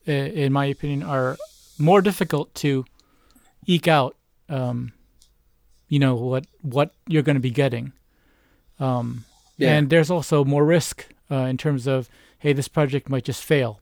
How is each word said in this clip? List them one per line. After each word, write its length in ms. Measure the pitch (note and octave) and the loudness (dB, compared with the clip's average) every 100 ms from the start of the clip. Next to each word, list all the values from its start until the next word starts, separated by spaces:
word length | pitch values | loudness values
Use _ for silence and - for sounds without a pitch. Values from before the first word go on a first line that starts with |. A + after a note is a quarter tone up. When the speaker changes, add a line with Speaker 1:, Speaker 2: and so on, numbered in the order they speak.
| - | -4
Speaker 1:
i-, 40 | |
in 420 | C#3 C#3 G3+ C#3 | -4 -4 -2 0
my 140 | C#3 C#3 | 0 -2
opinion, 360 | C#3 D3 C#3+ | -4 -4 -4
are 340 | D#3 C3+ B2+ C#3 D#5 _ _ - | -4 -2 -2 -4 -14 _ _ 0
more 220 | D3+ G3+ | 4 6
difficult 520 | G3 F#3 E3+ D3 - - | 4 0 -2 -2 -6 -4
to 280 | D3 C3+ C3 _ _ _ _ _ _ _ - | -2 -2 -4 _ _ _ _ _ _ _ -2
eke 220 | E3+ F3 | 0 4
out, 280 | D#3 C3 - _ _ - | 2 2 -6 _ _ -8
um, 440 | C#3 B2+ A#2+ B2 - _ _ _ _ _ _ _ _ _ | -6 -4 -6 -8 -14 _ _ _ _ _ _ _ _ _
you 100 | D3 | 0
know, 160 | C3+ | 2
what, 320 | B2 B2 C3 D3+ _ | 0 -2 -4 -6 _
what 320 | C#3+ B2+ D3 - - | -4 -2 -2 -6 -2
you're 160 | D#3 | 0
gonna 180 | C#3+ C#3 | 2 0
be 100 | B2+ | 0
getting. 420 | A#2+ C#3 A#2+ C3 - _ _ _ _ _ _ _ - | 0 0 -2 -8 -14 _ _ _ _ _ _ _ -6
Um, 440 | C3+ B2 A#2+ B2 - _ _ - | -2 -2 -4 -8 -14 _ _ -2
Speaker 2:
Yeah. 180 | C#3 D3+ | 2 2
Speaker 1:
and 120 | C#3+ | 4
there's 200 | E3 D#3 | 2 2
also 340 | F3 C3+ D3+ | -2 0 2
more 200 | C#3 C#3+ D3+ | 2 2 4
risk, 420 | E3+ - - - _ - | 2 0 -8 -18 _ -6
uh, 160 | C#3 C3 | -4 -2
in 80 | B2+ | -2
terms 300 | D#3 C#3 B2 | -2 -2 -2
of, 220 | C3 B2 _ _ _ | -2 -4 _ _ _
hey, 140 | D3 | -2
this 160 | C#3 - | 0 -2
project 400 | - C#3+ C3+ - | -2 0 -2 -2
might 160 | C3 | -4
just 180 | C3 C3 | -4 -8
fail 380 | - D3+ A#2+ G#2+ | 0 2 2 -4